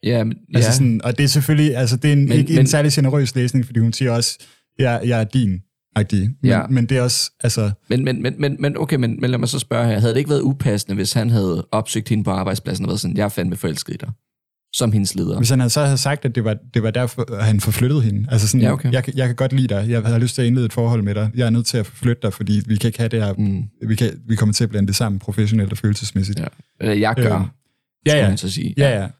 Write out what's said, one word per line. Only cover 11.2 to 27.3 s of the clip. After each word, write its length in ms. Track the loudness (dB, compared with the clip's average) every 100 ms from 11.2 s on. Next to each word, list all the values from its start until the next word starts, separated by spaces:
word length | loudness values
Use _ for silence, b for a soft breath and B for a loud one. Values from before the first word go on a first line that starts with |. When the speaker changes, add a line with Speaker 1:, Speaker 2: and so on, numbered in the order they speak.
| 2
Speaker 1:
havde 380 | 2 2 -2 -2
opsøgt 380 | -4 -2 -6 -2
hende 140 | -2
på 80 | 0
arbejdspladsen 540 | -2 -2 -4 -6 -6 -4
og 40 |
været 100 | -4
sådan, 180 | -4 -2
"Jeg 80 | -2
er 40 |
fandme 260 | -2 -4 -4
forelsket 380 | -6 -6 -8
i 40 | -10
dig," 120 | -10 -12 _ _ _ _ _ -2
som 160 | 0
hendes 240 | 0 0 -2
leder? 220 | -4 0
Speaker 2:
Hvis 120 | 0
han 100 | 2
havde 100 | 2
så 140 | 0
havde 140 | 0 0
sagt, 280 | 0 -2 -2
at 100 | -2
det 80 |
var, 140 | -2 -4 -2
det 100 | -2
var 80 | 0
derfor, 420 | -2 -4 -4 -8 -2
at 100 | 0
han 140 | 2
forflyttede 400 | 0 0 2 2
hende. 260 | 2 0 0
Altså 160 | 0 2
sådan, 140 | 2
Speaker 1:
Ja, 100 | 2
okay. 200 | 2 0
Speaker 2:
"Jeg, 240 | 0 -2 -2
jeg 120 | -2
kan 80 | 0
godt 180 | 0
lide 140 | 2 0
dig. 220 | 0 0
Jeg 120 | 0
har 180 | 2 0
lyst 160 | 0 0
til 60 |
at 60 | 0
indlede 180 | 2 0
et 80 |
forhold 280 | 0 0 0
med 120 | 0 -2
dig. 140 | -2 0
Jeg 100 | 2
er 40 |
nødt 160 | 2 0
til 120 | -2
at 80 | -4
forflytte 360 | -2 -2 0
dig, 120 | -2
fordi 280 | -4 0 0 0
vi 80 | 0
kan 120 | 0
ikke 120 | 0
have 100 | -2
det 140 | 0
her. 100 | -2
Speaker 1:
Mm. 300 | 0 -2 -2 -6 _ -4
Speaker 2:
Vi 80 | 0
kan, 260 | 0 -4 -4
vi 80 | 0
kommer 180 | 2
til 100 | 2
at 60 | 0
blande 180 | 0 0
det 80 | 0
sammen 240 | -2 -4
professionelt 520 | -4 -2 0 0 0
og 60 | -2
følelsesmæssigt." 600 | -2 -2 -2 -4 -2 -4
Speaker 1:
Ja. 60 | -6 _ -20 _
Eller 140 | -2 0
jeg 200 | 2 2
gør, 200 | 2